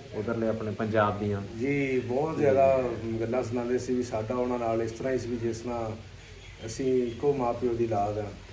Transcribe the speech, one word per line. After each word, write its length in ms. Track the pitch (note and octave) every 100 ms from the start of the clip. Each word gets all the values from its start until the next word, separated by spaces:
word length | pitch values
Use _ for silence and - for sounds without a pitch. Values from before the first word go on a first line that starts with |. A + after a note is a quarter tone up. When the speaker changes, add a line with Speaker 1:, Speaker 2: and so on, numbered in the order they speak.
| -
Speaker 1:
ਉੱਧਰਲੇ 340 | A2 G#2+ A2+ A2+
ਆਪਣੇ 220 | A2 G#2+
ਪੰਜਾਬ 480 | G2+ G#2+ A2 G#2 G2
ਦੀਆਂ? 240 | G#2 G2+ G2+ A2+
Speaker 2:
ਜੀ, 420 | C3+ C#3+ C3+ B2+
ਬਹੁਤ 340 | A2+ B2+ D#3
Speaker 1:
ਤੇ 60 | D#3
Speaker 2:
ਜ਼ਿਆਦਾ 420 | C#3+ C3+ C3+ C3 B2 A2+ A2+ A2+
ਗੱਲਾਂ 220 | A2+ B2+
ਸੁਣਾਉਂਦੇ 360 | A2+ B2 A#2+ B2
ਸੀ 160 | C3
ਵੀ 80 | B2
ਸਾਡਾ 320 | A#2+ A2 A2
ਉਹਨਾਂ 240 | B2 B2 A#2+
ਨਾਲ 240 | A#2 A2+
ਇਸ 100 | A2
ਤਰ੍ਹਾਂ 200 | - C3
ਹੀ 60 | C3
ਸੀ 100 | A2
ਵੀ 80 | A#2+
ਜਿਸ 220 | A#2 A2+
ਤਰ੍ਹਾਂ 320 | B2 A#2+ A2 G#2+ - - - - - - G#2+
ਅਸੀਂ 400 | - C3 B2+ A#2+
ਇੱਕੋ 260 | A2+ C#3+
ਮਾਂ 220 | C3+ A#2+
ਪਿਓ 200 | A#2 B2
ਦੀ 100 | A#2
ਔਲਾਦ 340 | A#2 G#2 G#2 G#2
ਆ। 120 | G2+ - -